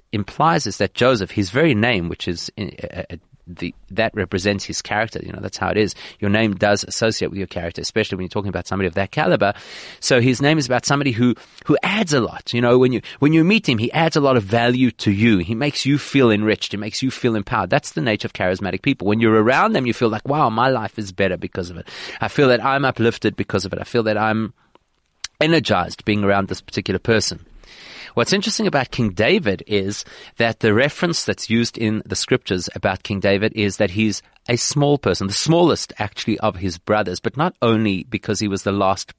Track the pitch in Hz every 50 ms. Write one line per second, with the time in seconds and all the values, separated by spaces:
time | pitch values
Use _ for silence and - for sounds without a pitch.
0 | - _ - 104 101 - - - 147 160 170 165 - 107 - - 101 92 - -
1 | 120 131 131 107 95 - - 107 101 90 98 131 165 165 131 104 110 123 117 95
2 | 87 85 80 - - - 85 82 - - - - 104 - - - - - - 87
3 | - - 87 82 - _ _ _ _ - 87 - 87 87 - - - - 95 92
4 | 110 107 - 104 92 - - 92 87 101 104 98 - - 82 - - - 104 107
5 | 113 113 - - - 87 90 - 98 98 - - 98 90 87 104 110 92 - -
6 | - - - _ 107 101 101 110 113 107 98 92 107 104 104 101 - - - -
7 | 117 110 107 - 95 - - 98 95 - - 90 87 87 - - 80 - - 110
8 | 107 - 104 92 92 90 - 107 101 101 87 92 87 - 98 95 95 90 80 98
9 | 98 - - 151 151 180 165 110 101 98 104 - - - - - - - - -
10 | - - 139 123 117 131 123 110 139 143 160 156 131 120 123 120 - - 143 143
11 | 143 139 113 110 123 123 110 - - - _ - - - 147 - - 180 196 220
12 | 214 165 147 131 107 80 - - - - - 120 123 120 123 127 127 127 127 104
13 | - - - - 139 147 160 160 160 180 220 226 - - 127 104 113 123 - 151
14 | 165 160 - 160 139 135 131 120 98 92 113 117 117 123 123 127 131 120 - -
15 | - 107 101 101 113 120 110 90 85 85 117 113 143 147 - - - 135 143 139
16 | - - - 139 131 117 107 101 107 107 104 - - - - 101 104 110 - -
17 | 135 131 - - - 120 113 107 98 - 123 110 92 90 110 147 - - - 190
18 | 151 120 107 104 - 101 - - 101 90 95 92 101 92 90 95 - 135 135 -
19 | 92 98 107 110 117 110 110 110 107 117 131 156 190 220 220 156 131 120 110 -
20 | 123 113 107 107 - 131 139 156 147 120 110 110 123 135 131 117 107 98 - -
21 | 104 98 90 - 98 95 90 85 95 92 - 98 90 90 87 82 - - - -
22 | - - - - 117 107 - - 147 131 123 113 104 135 135 135 139 131 - -
23 | 113 117 110 - - 107 98 - 101 - - 98 92 92 - 92 - - - 120
24 | 110 107 107 104 107 110 110 110 110 101 - _ _ _ _ _ _ _ _ _
25 | _ _ _ _ - - _ _ 151 156 165 156 113 - 104 90 85 85 - -
26 | - - 107 104 101 98 98 98 95 92 92 - - - - - 98 - 95 90
27 | - - 113 107 - - 90 85 - _ - - - - - - - - - -
28 | - - - 120 120 - 190 208 190 220 - - 214 180 - 139 123 - - -
29 | 117 107 90 92 107 131 180 214 156 101 95 85 - - 107 101 95 98 104 -
30 | - - - - - - _ - 117 113 110 - - 110 104 110 135 147 - -
31 | - 175 165 - - - 98 - - - 113 117 117 - - - 113 110 107 107
32 | - - 98 - - - 131 - - - 98 90 85 - - - - 101 92 -
33 | - - 104 95 90 101 98 98 104 113 - 110 104 101 92 - 110 92 87 104
34 | 110 107 98 - - _ _ _ _ - 123 117 - - - 147 143 143 143 139
35 | - 104 87 - 101 95 98 - - 147 160 170 175 156 107 - - - - -
36 | 107 104 - - - 117 107 - - 107 95 90 95 92 85 85 - - 104 107
37 | 107 92 92 - - 113 - 131 160 180 - _ 127 117 113 110 110 104 98 90
38 | - - - 104 - - 107 92 110 104 95 95 - 101 98 101 98 95 98 -
39 | - - -